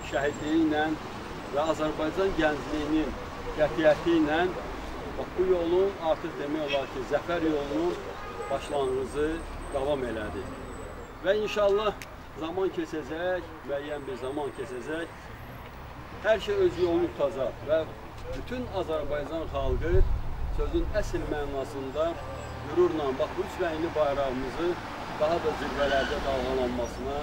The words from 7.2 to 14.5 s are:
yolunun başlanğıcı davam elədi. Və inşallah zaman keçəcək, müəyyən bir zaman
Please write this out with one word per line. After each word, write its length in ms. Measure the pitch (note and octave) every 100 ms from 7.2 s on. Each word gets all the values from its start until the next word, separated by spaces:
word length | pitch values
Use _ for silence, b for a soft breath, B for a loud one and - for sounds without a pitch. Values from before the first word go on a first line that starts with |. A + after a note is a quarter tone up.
| D3+ E3+ D#3+
yolunun 480 | D3 C#3+ D3 E3+ - - - - - -
başlanğıcı 760 | C3+ - C#3+ C3+ C3 B2 C#3+ D3+ E3 - - -
davam 300 | C#3 C#3 C#3+
elədi. 400 | B2 A2 G#2+ G2+ F#2 - - - - - - -
Və 120 | E3+ G#3+
inşallah 500 | G#3 G#3 G3+ G3+ G#3+ G3 - - - -
zaman 320 | D#3+ F3+ F#3+ E3+
keçəcək, 760 | D#3+ D#3 C3+ D#3 F3+ F3+ F3 D#3+ C3
müəyyən 380 | C#3 D3 D3 C3+
bir 160 | B2+
zaman 320 | C3 C#3+ C#3+